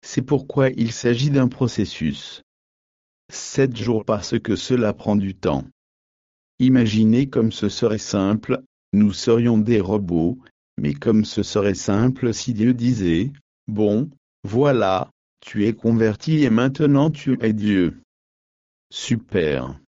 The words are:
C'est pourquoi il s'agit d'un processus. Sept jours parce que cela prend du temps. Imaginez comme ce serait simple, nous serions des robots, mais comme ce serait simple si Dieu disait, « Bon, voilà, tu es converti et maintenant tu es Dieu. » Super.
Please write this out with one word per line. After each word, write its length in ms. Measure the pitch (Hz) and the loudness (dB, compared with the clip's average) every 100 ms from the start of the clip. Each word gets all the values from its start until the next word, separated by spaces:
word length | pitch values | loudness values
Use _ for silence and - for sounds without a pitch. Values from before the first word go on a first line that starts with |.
C'est 200 | - - | -6 -6
pourquoi 480 | 123 143 143 - 135 | -2 -4 -2 0 0
il 220 | 131 113 | 0 -4
s'agit 400 | 113 120 120 143 | -2 -2 0 0
d'un 160 | 139 127 | 2 0
processus. 960 | - 127 - 95 - 78 71 - - _ _ _ _ _ _ _ _ _ | 0 -4 -2 -4 -4 -6 -6 -12 -20 _ _ _ _ _ _ _ _ _
Sept 440 | - - - 135 113 | -16 -10 0 0 0
jours 300 | 110 110 - | -2 -2 0
parce 340 | 107 - 120 | -4 -2 -4
que 160 | 110 95 | -2 -4
cela 380 | - 123 110 | 0 0 0
prend 220 | 101 - 104 | -2 -2 0
du 200 | 98 95 | -2 -4
temps. 300 | 92 69 - _ _ _ _ _ _ _ _ _ | -2 -2 -6 _ _ _ _ _ _ _ _ _
Imaginez 720 | 127 131 113 107 110 117 139 | 4 4 4 2 4 4 2
comme 220 | 123 113 | 0 -2
ce 180 | - 104 | -2 -6
serait 280 | - 117 104 | -2 -2 -2
simple, 640 | - 104 95 107 - 127 - _ _ | -4 -2 0 -2 -2 -6 -6 _ _
nous 180 | 98 107 | 2 2
serions 460 | 95 - 117 120 113 | 2 2 2 4 2
des 240 | 107 117 | 2 0
robots, 580 | 92 104 95 85 85 87 - _ _ - | 2 -2 0 0 0 -2 -12 _ _ -6
mais 160 | 73 | -4
comme 320 | 71 - 110 107 | -2 2 2 2
ce 180 | - | -2
serait 320 | 101 107 101 - | -2 0 0 -2
simple 580 | - 101 123 127 123 | 0 2 2 0 -4
si 200 | 110 - | -4 -6
Dieu 200 | 110 113 | 0 0
disait, « 580 | 120 120 120 92 82 117 143 _ _ - | 2 0 0 0 0 -2 -8 _ _ -10
Bon, 420 | 107 107 104 156 - _ _ | 0 2 2 -2 -8 _ _
voilà, 680 | - 110 139 123 98 92 - _ _ _ | -6 0 2 2 2 0 -4 _ _ _
tu 260 | - - 104 | -12 -2 -2
es 60 | |
converti 680 | 110 113 117 110 104 - 160 | 0 0 2 2 0 0 2
et 60 | 139 | 4
maintenant 640 | 110 127 135 151 139 151 | 4 2 0 2 4 2
tu 260 | 147 - 123 | 0 -2 0
es 120 | 113 | 0
Dieu. » 480 | 107 104 98 87 73 _ _ _ _ _ _ _ _ _ | 0 2 2 2 -2 _ _ _ _ _ _ _ _ _
Super. 880 | - - 120 - 101 78 69 64 69 _ | -14 -4 -4 -2 0 0 0 -4 -12 _